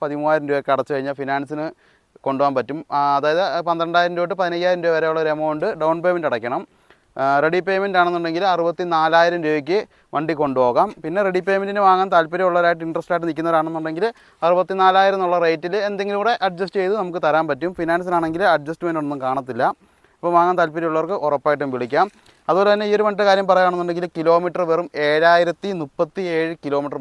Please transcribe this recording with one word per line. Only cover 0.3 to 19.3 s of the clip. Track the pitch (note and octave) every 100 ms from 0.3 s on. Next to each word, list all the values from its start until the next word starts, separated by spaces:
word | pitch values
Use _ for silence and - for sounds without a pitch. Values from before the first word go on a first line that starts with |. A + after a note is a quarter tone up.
| D#3 D3
രൂപയൊക്കെ | C#3+ C3+ C3+
അടച്ചു | C3 C#3
കഴിഞ്ഞാൽ | C3+ C#3
ഫിനാൻസിന് | C3+ C#3 C#3 D3+ D#3 - _ _ _ _ C#3
കൊണ്ടുപോകാൻ | C3+ C#3+ C3
പറ്റും. | A#2 D3+ - C#3+
ആ, | C#3+ C#3
അതായത് | D3 E3 G3 C3+ E3+
പന്ത്രണ്ടായിരം | E3 E3 E3+ F3 F3
രൂപ | F3
തൊട്ട് | F#3
പതിനയ്യായിരം | F3 E3+ F3+ F3+ E3+
രൂപ | D#3+
വരെയുള്ള | D#3+ D#3+ D#3
ഒരു | D3+
എമൗണ്ട് | D#3 D3+ F#3+ D#3+
ഡൗൺ | D#3 E3 F3+
പേയ്മെന്റ് | F3 D3+
അടയ്ക്കണം. | A#2+ A#2+ D3 - _ _ _ _ -
ആ, | C3+ C#3
റെഡി | D#3 F3+ E3+
പേയ്മെന്റ് | F#3+ G3+ F#3
ആണെന്നുണ്ടെങ്കിൽ | F3 F3 E3+ E3 F#3+
അറുപത്തിനാലായിരം | E3+ E3+ E3+ F3 D#3+ D#3+ E3 E3+ F3 D#3
രൂപയ്ക്ക് | D3+ C#3 G3+ - _ _ C#3
വണ്ടി | D#3 D3+
കൊണ്ടുപോകാം. | D3 B2+ B2 B2+ G3+ -
പിന്നെ | D#3+ F#3 G3
റെഡി | F3+ F3+
പേയ്മെന്റിന് | G3 G3 G3+ G3
വാങ്ങാൻ | F#3 F#3+
താല്പര്യമുള്ളവരായിട്ട്, | F3 D#3+ F3 F#3 F3 E3+ E3 E3
ഇൻട്രസ്റ്റ് | E3 -
ആയിട്ട് | E3+ E3+
നിൽക്കുന്നവരാണെന്നുണ്ടെങ്കിൽ | D#3 E3 E3 D#3+ D#3+ D#3+ D#3+ A3+ - _ _ E3
അറുപത്തിനാലായിരം | F3+ F3+ F#3+ F#3 F#3 G3 G3
എന്നുള്ള | F3 F3 E3
റേറ്റിൽ | D#3+ E3+ G3+ G3+
എന്തെങ്കിലും | G3 G3+ G3+
കൂടെ | A3 A#3+ F#3+
അഡ്ജസ്റ്റ് | F3 F#3+ G3
ചെയ്ത് | F#3 G#3+
നമുക്ക് | F3+ E3+ D#3+
തരാൻ | D3+ D#3+
പറ്റും. | C3 D#3 C3
ഫിനാൻസിനാണെങ്കിൽ | E3 F3 F3+ F3 E3 E3+ G3
അഡ്ജസ്റ്റ്മെന്റ് | D#3 D3 D#3+ F3 D#3+
ഒന്നും | D3 C#3+
കാണത്തില്ല. | C3